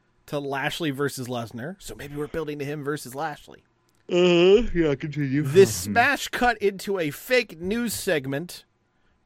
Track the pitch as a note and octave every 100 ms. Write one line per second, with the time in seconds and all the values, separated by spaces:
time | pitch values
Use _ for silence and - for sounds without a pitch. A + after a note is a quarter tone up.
0 | _ _ - D3 C#3+ C3+ D3 - D#3+ C3+
1 | C#3+ C3+ A#2+ A#2+ A#2 A#2 C#3 G3 - G#2+
2 | C#3+ C#3+ D3 E3 D3+ D3 C#3 D3+ C#3 D3+
3 | B2+ C3+ D#3 C#3+ - - _ _ _ _
4 | - F3+ F3+ E3+ F3+ G#3 A3 E3+ D#3+ C#3
5 | D#3+ D3 C#3 C#3 C#3+ E3+ G3 - C#3+ G3+
6 | C4 C4 - - B3 A3+ G3+ F#3+ - F#3+
7 | D#3 - - B3+ B3 D#3+ F3+ A#3 A#3+ -
8 | - D#3 C3+ C#3 F3 - - _ _ _
9 | _ _